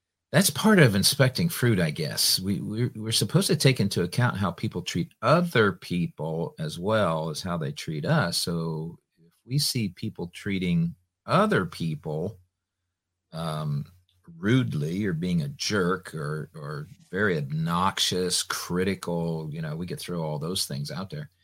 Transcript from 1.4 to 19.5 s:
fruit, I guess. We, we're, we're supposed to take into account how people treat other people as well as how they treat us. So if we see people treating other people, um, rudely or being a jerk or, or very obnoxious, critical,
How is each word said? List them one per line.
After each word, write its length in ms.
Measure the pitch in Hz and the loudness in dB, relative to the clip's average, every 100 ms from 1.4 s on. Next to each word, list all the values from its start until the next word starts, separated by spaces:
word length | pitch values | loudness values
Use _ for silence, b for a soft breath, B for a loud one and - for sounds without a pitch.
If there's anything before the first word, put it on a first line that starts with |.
| 85 | 0
fruit, 320 | - 123 101 | 2 2 4
I 120 | 80 | 2
guess. 480 | 71 71 - - - | 0 -4 0 0 0
We, 200 | 95 95 | 0 -2
we're, 320 | 101 107 123 107 | -2 -2 -2 -2
we're 160 | 110 | -2
supposed 360 | 110 113 165 196 | 0 2 2 4
to 80 | 156 | 4
take 240 | 139 127 | 4 4
into 240 | 98 - | 2 2
account 340 | 87 - 123 95 | 0 2 2 2
how 140 | 98 | -2
people 300 | - 110 90 | -2 -4 -4
treat 320 | - 90 87 _ | -4 -2 -4 _
other 500 | 113 165 175 123 104 | 2 4 4 4 4
people 840 | - - 87 82 - 78 80 80 - | 2 -2 -2 -2 -4 -6 -4 -4 -6
as 180 | 78 78 | -8 -6
well 520 | 92 110 92 80 80 | 0 2 2 0 -2
as 120 | 76 | -6
how 160 | 90 85 | -4 -4
they 140 | 71 | -4
treat 340 | 73 - 78 73 | -6 -6 -4 0
us. 320 | 156 87 85 | 2 2 -2
So 640 | - 85 82 78 82 - _ _ | -2 -2 -4 -6 -8 -12 _ _
if 140 | 82 _ - | _ _ -4
we 120 | 139 | -2
see 320 | 143 123 104 | 0 -2 -4
people 400 | - 113 - 87 | -4 -10 -8 -10
treating 600 | - 104 98 90 85 85 - _ _ - | -8 -4 -2 2 2 2 -2 _ _ 0
other 400 | 156 214 156 92 | 2 4 2 0
people, 720 | - 85 76 80 78 92 - _ _ _ _ _ _ _ _ _ | -4 -4 -4 -6 -4 -6 -8 _ _ _ _ _ _ _ _ _
um, 540 | 82 82 78 76 71 - - _ _ - 82 | -10 -6 -4 -4 -4 -6 -14 _ _ -20 -4
rudely 680 | 95 131 120 80 73 92 104 | 2 2 2 -2 -2 -2 -2
or 80 | |
being 280 | 80 90 87 | -2 0 0
a 80 | 71 | 0
jerk 640 | 69 - 104 90 92 - 78 | -4 -2 0 2 0 -4 -8
or, 340 | 73 76 - 78 | -6 -6 -8 -12
or 320 | 73 76 76 - - | -10 -10 -12 -16 -8
very 260 | 92 104 80 | -2 0 0
obnoxious, 1040 | 69 78 82 85 95 - - 92 90 - | -2 -2 0 2 2 0 0 0 0 -2
critical, 1080 | - - - 87 95 92 - 85 85 80 78 | -2 -6 -4 0 0 -2 -4 -2 -2 -4 -6